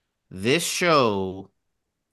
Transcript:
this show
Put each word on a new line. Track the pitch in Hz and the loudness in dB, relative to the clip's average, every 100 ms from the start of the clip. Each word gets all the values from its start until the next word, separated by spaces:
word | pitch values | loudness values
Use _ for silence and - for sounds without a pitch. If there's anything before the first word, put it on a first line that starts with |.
| _ _ _ | _ _ _
this | 92 110 160 | -6 0 0
show | - - 175 151 117 101 95 95 98 _ _ _ _ _ _ | -2 -2 2 4 4 0 -4 -8 -16 _ _ _ _ _ _